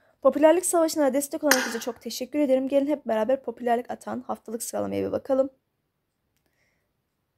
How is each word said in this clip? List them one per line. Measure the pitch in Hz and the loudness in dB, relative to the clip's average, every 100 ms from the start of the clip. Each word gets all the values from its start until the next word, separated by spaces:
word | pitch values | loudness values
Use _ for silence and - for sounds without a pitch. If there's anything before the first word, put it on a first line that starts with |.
| _ _ | _ _
Popülerlik | 269 262 311 339 359 | 0 4 6 6 2
savaşına | 349 320 320 285 | 2 2 2 2
destek | 262 285 320 | 0 -2 -2
olan | 302 254 | 2 2
herkese | 240 226 | 2 -6
çok | 247 226 | -8 -10
teşekkür | 233 - 247 294 | -10 -10 -6 0
ederim. | 294 262 262 | 2 2 2
Gelin | 277 277 | 0 0
hep | 294 233 | -2 -2
beraber | 220 220 269 | -2 0 -2
popülerlik | 254 233 240 233 247 | -4 -8 -2 -2 -4
atan, | 226 - 226 247 | -12 -10 -10 -8
haftalık | 220 - 220 | -10 -10 -12
sıralamaya | - 208 202 196 190 | -8 -6 -4 -4 -4
bir | |
bakalım. | 190 - 262 269 _ _ _ _ _ _ _ _ _ _ _ _ _ _ _ _ _ _ | -6 -4 -2 -2 _ _ _ _ _ _ _ _ _ _ _ _ _ _ _ _ _ _